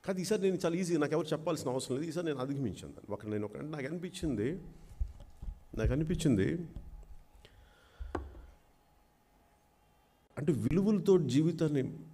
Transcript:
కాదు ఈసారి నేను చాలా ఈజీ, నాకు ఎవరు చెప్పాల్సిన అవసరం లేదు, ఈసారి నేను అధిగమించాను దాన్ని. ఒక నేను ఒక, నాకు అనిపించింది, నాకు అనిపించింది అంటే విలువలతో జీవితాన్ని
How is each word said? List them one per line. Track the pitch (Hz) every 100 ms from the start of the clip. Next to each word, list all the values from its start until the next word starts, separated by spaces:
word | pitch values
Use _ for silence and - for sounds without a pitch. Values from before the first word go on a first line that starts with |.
| -
కాదు | 190
ఈసారి | 165 214
నేను | 190 180
చాలా | 170 175
ఈజీ, | 180 170
నాకు | 143
ఎవరు | 156 160
చెప్పాల్సిన | 156 160 156 131
అవసరం | 127 - 127
లేదు, | 165
ఈసారి | 156 165
నేను | 139
అధిగమించాను | 131 139 123 85 76
దాన్ని. | - -
ఒక | 101 107
నేను | 107 104
ఒక, | 120
నాకు | 147 156 131
అనిపించింది, | 175 175 - 160 113 117 190 - - - - - - - - - - - 113
నాకు | 110
అనిపించింది | 131 160 165 156 110 98 170 165 - - - - - - - - - - - - - - - - - - - _ _ _ _ _ _ _ _ _ _ _ _ _ _ _ _ _ -
అంటే | 151
విలువలతో | 127 107 165 202 208 160 185
జీవితాన్ని | 139 127 160 165 160 147 127 - -